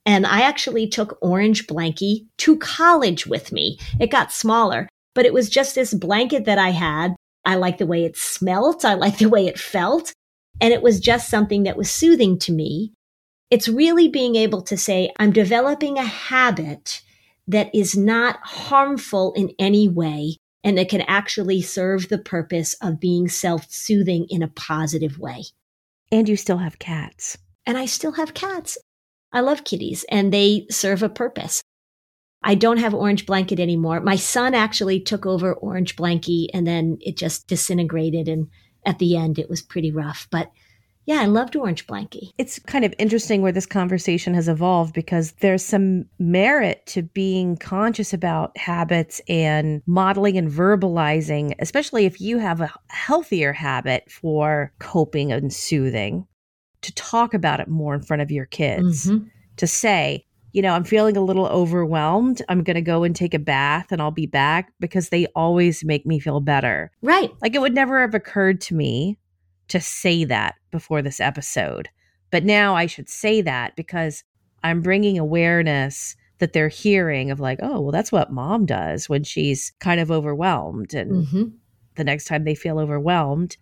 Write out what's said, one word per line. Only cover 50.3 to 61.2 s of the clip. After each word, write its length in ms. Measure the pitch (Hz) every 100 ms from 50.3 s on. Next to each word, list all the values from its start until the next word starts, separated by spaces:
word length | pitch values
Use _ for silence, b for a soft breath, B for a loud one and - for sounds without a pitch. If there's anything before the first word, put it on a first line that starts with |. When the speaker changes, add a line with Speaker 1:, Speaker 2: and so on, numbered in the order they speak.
| 185
Speaker 2:
and 120 | 160
verbalizing, 1000 | 147 185 208 185 170 151 156 151 147 147 -
especially 460 | 160 277 294 240 196
if 140 | 180
you 180 | 196 233
have 220 | 208 170
a 140 | 160 - -
healthier 640 | - - 311 330 185 143
habit 580 | 143 151 131 127 127 -
for 640 | - 165 151 151 151 139 -
coping 520 | - 180 156 156 143
and 220 | 120 143
soothing, 720 | - - 151 131 110 101 170 - _ _ _ _ _
to 120 | - -
talk 400 | - 226 233 214
about 240 | 160 147
it 80 | -
more 260 | 160 151
in 80 | 143
front 220 | - 151
of 80 | 147
your 140 | 147 131
kids, 600 | - 147 110 180 156 175
Speaker 1:
Mm-hmm. 200 | 214 208 B B -
Speaker 2:
to 100 | 170
say, 580 | - 226 190 143 139 - _ _
you 80 | 196
know, 120 | 190
"I'm 100 | 175
feeling 320 | 175 214 220
a 80 | 202